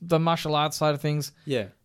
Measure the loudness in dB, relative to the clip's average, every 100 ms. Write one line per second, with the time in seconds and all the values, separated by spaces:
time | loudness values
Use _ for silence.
0 | 0 2 2 0 0 0 0 0 0 0
1 | -2 -2 -4 -10 -4 -4 -4 -12